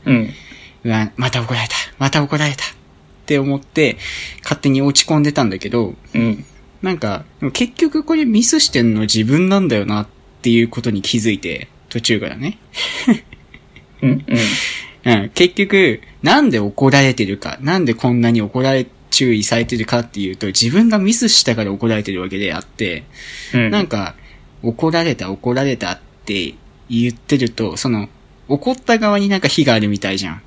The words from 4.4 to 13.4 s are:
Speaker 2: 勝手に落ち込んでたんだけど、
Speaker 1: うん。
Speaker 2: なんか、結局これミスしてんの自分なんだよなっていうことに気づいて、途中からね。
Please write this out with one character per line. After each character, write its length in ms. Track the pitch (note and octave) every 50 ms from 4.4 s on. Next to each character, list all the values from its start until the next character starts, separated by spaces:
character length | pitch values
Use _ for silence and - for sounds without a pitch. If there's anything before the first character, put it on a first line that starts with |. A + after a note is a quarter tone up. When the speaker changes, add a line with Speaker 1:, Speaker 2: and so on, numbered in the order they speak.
Speaker 2:
勝 160 | - - D3+ -
手 100 | - C#3+
に 100 | C3+ C3+
落 240 | C#3 C#3+ C#3 - -
ち 40 | -
込 100 | D#3+ D3+
ん 40 |
で 100 | D3 D3
た 120 | C#3+ D3+ B2+
ん 60 | G#2
だ 80 | F#2+ F#2+
け 100 | - G2+
ど、 260 | A2+ A#2+ A2+ F#2 - - - - -
Speaker 1:
う 40 | A2+
ん。 260 | A#2 A2+ G#2+ G#2 C#3+ - - - - - - -
Speaker 2:
な 120 | - F#3+
ん 60 | F#3 D#3+
か、 260 | A#2+ G#2 G2 - - - _ - D3+ C3+
結 220 | - - B3 A#3 -
局 300 | - E4+ D4+ - D#4 D4+
こ 100 | - D#4+
れ 100 | D#4 D4+
ミ 180 | A#3+ G#3+ G#3
ス 180 | A#3+ - - D#4
し 80 | - -
て 100 | - B2+
ん 140 | A#2 A#2 A2
の 80 | G#2+
自 220 | A2 A2 - A2 A2
分 240 | A2+ C#3 D#3+ F#3 F#3
な 120 | G3 G3
ん 80 | F#3+ D#3
だ 80 | A#2+
よ 80 | G#2 G2
な 200 | F#2+ G#2 G#2 G#2+
っ 20 | - _ - - - - -
て 100 | - B2
い 120 | A#2 A#2
う 60 | A#2 A#2
こ 120 | - B2
と 100 | A2+ A#2
に 120 | G2+ G2
気 160 | F#2+ - - A2+
づ 120 | G#2 A2+
い 100 | G#2 F#2+
て、 280 | - E2+ D2 B1+ - - _ - _ _
途 100 | - A#2
中 200 | A2+ - A2+ G2+
か 80 | F#2+ D2
ら 80 | C2
ね。 220 | G#2+ C3 F3 G#3+ - - - - - - - - - - B3+ G#3+ A3+ - - - -